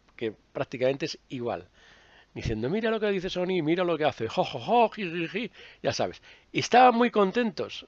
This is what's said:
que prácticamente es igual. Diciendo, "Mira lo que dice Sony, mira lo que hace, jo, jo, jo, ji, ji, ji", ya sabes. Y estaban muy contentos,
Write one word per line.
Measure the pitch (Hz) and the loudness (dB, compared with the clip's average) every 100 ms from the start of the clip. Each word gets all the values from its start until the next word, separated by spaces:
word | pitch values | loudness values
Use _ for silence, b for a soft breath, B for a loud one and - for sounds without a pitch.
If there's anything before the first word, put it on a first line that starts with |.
| _ - | _ -8
que | 113 - _ | -8 -8 _
prácticamente | - 135 123 127 139 160 | -8 -8 -2 0 0 -4
es | - - | -8 -12
igual. | 131 120 90 85 b b b b b b | -8 -6 -6 -10 b b b b b b
Diciendo, | - 110 110 120 | -10 -6 -4 -2
"Mira | 202 226 | -2 -2
lo | 220 | -2
que | 208 | -2
dice | 196 175 | -2 -4
Sony, | 180 180 185 | -4 -2 0
mira | 151 170 | 0 0
lo | 175 160 | 0 0
que | |
hace, | 151 - 110 | 0 0 -4
jo, | - | -2
jo, | 180 135 | -2 -4
jo, | 120 233 220 | 0 4 4
ji, | - 190 | 0 -6
ji, | 170 165 | -4 -4
ji", | 190 240 B B B | -6 -8 B B B
ya | - | -4
sabes. | - 101 - B B B | -2 -2 -6 B B B
Y | - | -4
estaban | - 233 254 | 4 8 8
muy | 226 240 | 6 2
contentos, | 214 196 226 233 160 104 - | 2 2 0 -2 -4 -8 -10